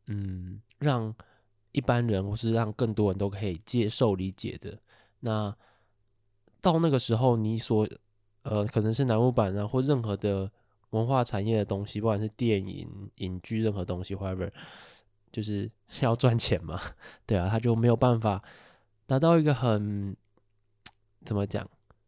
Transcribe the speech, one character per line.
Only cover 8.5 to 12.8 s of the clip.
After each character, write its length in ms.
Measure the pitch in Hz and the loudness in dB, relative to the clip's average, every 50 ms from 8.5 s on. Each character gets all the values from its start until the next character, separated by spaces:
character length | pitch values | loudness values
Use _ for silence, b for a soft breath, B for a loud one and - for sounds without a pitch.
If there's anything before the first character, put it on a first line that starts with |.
| 107 104 104 | -2 -2 0
可 160 | 107 - 117 | 0 0 0
能 120 | 104 110 113 | 0 2 2
是 120 | 107 139 | 2 2
南 120 | 127 113 110 | 2 4 4
部 120 | 120 127 | 4 4
版 240 | 120 120 107 95 92 101 | 4 4 2 2 0 -2
啊， 100 | 104 101 | -4 -2
或 140 | - 131 | 0 0
任 200 | 131 139 147 127 | 2 2 2 0
何 140 | 113 110 101 | 0 -2 -2
的 340 | 98 - 104 98 98 95 98 - _ _ _ _ _ _ _ | -2 0 0 0 0 -2 -4 -8 _ _ _ _ _ _ _
文 160 | - 110 113 120 | -2 -2 0 2
化 160 | 135 131 123 | 2 0 0
产 200 | - - 104 101 | 0 -2 -2 0
业 140 | 110 113 107 | 0 2 2
的 80 | 101 | 0
东 200 | 104 104 98 101 | 0 -2 -4 -4
西， 140 | 104 - 107 | -6 -6 -2
不 60 | 104 | 0
管 140 | 113 107 98 | 0 0 0
是 100 | 110 107 | -2 -4
电 340 | - - 123 117 107 98 95 | -4 -2 0 2 2 0 0
影、 460 | 98 92 90 | -4 -8 -10